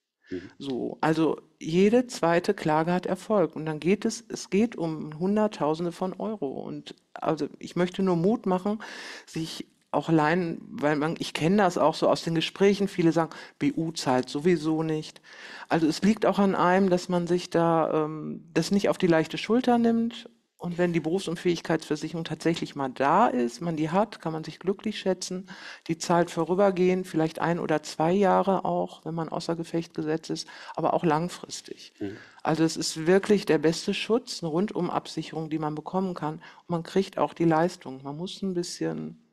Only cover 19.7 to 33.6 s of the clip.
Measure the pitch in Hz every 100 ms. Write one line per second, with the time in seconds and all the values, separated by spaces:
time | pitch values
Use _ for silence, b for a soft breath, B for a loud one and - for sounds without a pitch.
19.7 | 240 233 233 233 - - - _ _ 175
20.7 | 170 175 165 156 160 165 165 180 170 -
21.7 | 160 - 156 160 165 165 160 160 165 156
22.7 | 143 135 120 139 175 240 254 240 - 170
23.7 | 156 156 180 220 - - 160 160 - 175
24.7 | 202 220 208 196 185 - 185 196 185 B
25.7 | B - 165 - 175 170 - 160 185 202
26.7 | 180 180 185 180 156 160 - 160 170 -
27.7 | 151 - - 160 190 190 185 185 185 -
28.7 | 175 180 - 156 165 160 - 170 165 165
29.7 | 165 165 - 156 160 - 160 - B B
30.7 | - 165 170 175 151 175 - - - -
31.7 | - - _ 101 104 B B - 160 160
32.7 | - 160 160 160 196 196 202 - 151